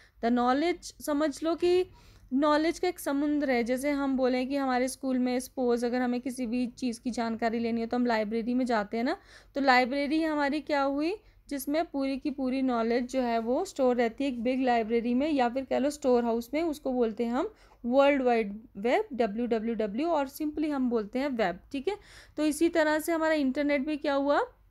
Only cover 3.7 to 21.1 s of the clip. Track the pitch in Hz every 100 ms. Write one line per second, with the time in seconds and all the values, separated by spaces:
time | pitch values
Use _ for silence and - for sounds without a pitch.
3.7 | 254 285 277 277 262 254 254 254 277 262
4.7 | 247 262 - 262 254 254 254 254 - 247
5.7 | 233 240 247 247 247 262 247 233 247 247
6.7 | - 254 226 254 233 226 220 233 233 233
7.7 | 226 226 247 240 220 208 233 226 247 247
8.7 | 220 202 226 254 381 - - - 277 269
9.7 | 254 247 285 285 311 320 294 285 302 -
10.7 | 285 277 277 320 427 - - - 277 285
11.7 | 302 330 277 269 269 302 277 254 269 262
12.7 | 233 226 240 247 262 240 226 226 277 370
13.7 | - 254 247 233 233 277 240 240 254 254
14.7 | 240 214 233 240 247 311 277 240 262 262
15.7 | 247 277 294 262 240 233 226 233 302 339
16.7 | 285 262 247 226 208 233 247 427 - -
17.7 | - 240 269 277 285 247 233 202 214 -
18.7 | - 233 359 427 240 226 220 240 226 226
19.7 | 220 214 220 339 311 269 - 302 302 302
20.7 | 277 247 233 208